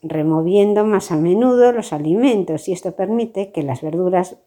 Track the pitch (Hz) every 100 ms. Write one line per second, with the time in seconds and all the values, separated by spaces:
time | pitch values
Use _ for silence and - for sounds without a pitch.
0 | 220 156 156 160 170 202 202 208 214 196
1 | - 160 170 202 254 247 247 233 208 151
2 | 156 196 269 214 170 156 - 170 185 180
3 | 190 226 226 190 202 170 139 127 156 165
4 | 180 185 185 -